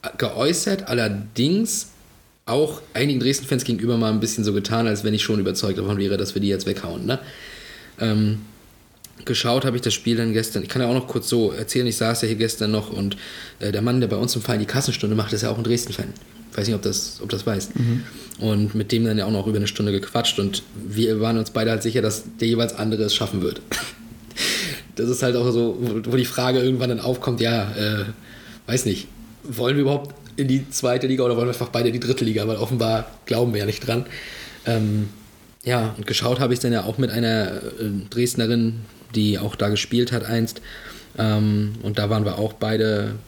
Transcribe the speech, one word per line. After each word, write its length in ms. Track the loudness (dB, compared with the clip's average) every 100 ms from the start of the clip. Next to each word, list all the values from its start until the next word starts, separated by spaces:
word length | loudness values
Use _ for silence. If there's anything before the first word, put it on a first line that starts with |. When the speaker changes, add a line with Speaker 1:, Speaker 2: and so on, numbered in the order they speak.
| -8 -4
Speaker 1:
geäußert, 680 | -4 0 0 2 0 -2 0
allerdings 1000 | 0 2 -2 -4 0 2 2 0 -4 -6 -16 -20 -20 _ _
auch 360 | -2 2 2 -2 -8
einigen 260 | 0 2 2
Dresden-Fans 440 | 2 0 0 0
gegenüber 340 | 0 0 2 4
mal 140 | 4
ein 80 | 2
bisschen 240 | 2 0
so 100 | 2
getan, 320 | 0 2 2
als 180 | 2 2
wenn 100 | 2
ich 100 | 0
schon 160 | 2 2
überzeugt 380 | 2 0 0 0
davon 180 | 0 0
wäre, 200 | 2 0
dass 180 | 0
wir 60 | 0
die 80 | 0
jetzt 160 | 0
weghauen, 400 | 0 -4 -4 -4
ne? 140 | -2 -2 -4 -18 -18 -16 -18 -18 -20 -2
Ähm, 400 | 0 4 2 0 -6 -20 -20 -20 -20 -20 -20 -12
geschaut 380 | -4 0 2 2
habe 140 | 2 0
ich 40 |
das 120 | 0
Spiel 240 | 0 2 2
dann 160 | 2
gestern, 300 | 2 0 -4
ich 60 | -2
kann 120 | 0
ja 60 | 2
auch 40 |
noch 140 | 2 0
kurz 220 | -4 0
so 220 | 2 2
erzählen, 360 | 0 -2 0 0
ich 80 |
saß 280 | 2 0 2
ja 40 | 0
hier 80 | 2
gestern 340 | 0 0 2
noch 200 | 2 0
und, 240 | -2 -2 -4 -12 -14 -16 -6
äh, 120 | -2
der 100 | 0
Mann, 200 | 2 2
der 60 | 2
bei 100 | 2
uns 180 | 0
im 60 | -2
Verein 180 | 0 0
die 60 |
Kassenstunde 500 | 0 0 0 -2 0
macht, 160 | 0 0
ist 120 | -2
ja 60 | 0
auch 60 | -2
ein 60 |
Dresden-Fan. 440 | 0 0 0 -6 -8 -10 -18 -20 -10
Ich 60 | -4
weiß 100 | 0
nicht, 80 |
ob 60 | 0
das, 380 | 0 -2 -6 -10
ob 80 | -6
das 160 | -4
weißt. 300 | -2 -2 -2 0
Speaker 2:
Mhm. 240 | 2 0 -4 -14 -16 -2
Speaker 1:
Und 360 | 0 2 2
mit 160 | 0 0
dem 140 | 2
dann 120 | 2 2
ja 80 |
auch 60 | 2
noch 160 | 0 0
über 100 | 0
eine 100 | -2
Stunde 240 | 0 0
gequatscht 480 | 0 0 0 0 0
und 240 | -2 -4 -8
wir 460 | -12 -4 2 2 4
waren 160 | 2 2
uns 140 | 0
beide 200 | 0 2
halt 100 | 2
sicher, 180 | 2 2
dass 220 | 2 -2 -8 -2
der 60 | 2
jeweils 240 | 4 2
andere 280 | 0 0 2
es 120 | 2
schaffen 260 | 2 0 0
wird. 200 | -2 -4
<laughs> 60 | -8 -8 -8 -12 -18 -18 -14 -4 -2 -2 -4 -6 -10
Das 140 | -2 0
ist 140 | 2
halt 120 | 2
auch 140 | 4 4
so, 260 | 4 2 0
wo, 300 | -2 -2 2
wo 40 | 2
die 60 |
Frage 360 | 2 0 2 4
irgendwann 300 | 4 2 0
dann 100 | 0
aufkommt, 420 | 0 0 0 2
ja, 220 | 2 2 0
äh, 300 | -2 0 0 -4 -8 -16 -20 -18 -16 -2
weiß 180 | 0
nicht, 220 | 0 -2 -6 -16 -20 -16
wollen 340 | -10 -2 2
wir 60 | 4
überhaupt 320 | 2 0 -4 -16 -10 -2
in 100 | 2
die 220 | 0 0
zweite 380 | -2 0 2 0
Liga 160 | 2
oder 120 | 2
wollen 120 | 2 0
wir 60 |
einfach 160 | -2 -2
beide 180 | 2 2
in 40 |
die 60 | 2
dritte 240 | 0 0
Liga? 240 | 2 2 0
Weil 100 | -2
offenbar 500 | 0 2 2 0 -2 -14
glauben 280 | -2 2 2
wir 80 | 2
ja 40 |
nicht 140 | -2 -2 -2
dran. 180 | -2 -2 -12 -12 -14 -16 -8 0
Ähm, 420 | 2 2 0 -2 -8 -20 -20 -20 -8
ja, 320 | 0 0 0 -4
und 80 |
geschaut 340 | -4 0 0 2
habe 140 | 2
ich 60 | 2
dann 120 | 2
ja 120 | 2
auch 160 | 0 0
mit 100 | 0
einer, 440 | 2 2 2 0 -4
äh, 260 | -8 -6 -4 -4 -4
Dresdnerin, 720 | 0 0 2 2 2 2 -2 -10 -18 -4
die 240 | 0 2 2
auch 160 | -2
da 140 | -2 0
gespielt 420 | 0 0 0 2
hat 140 | 0
einst. 360 | 0 0 0 -4 -16 -16 -16 -18 -14 -2
Ähm, 560 | 2 4 4 2 0 -2
und 160 | -4 -2
da 140 | 2
waren 120 | 2
wir 140 | 2 0
auch 160 | -2
beide 600 | -2 -2 2 2 2 0 -6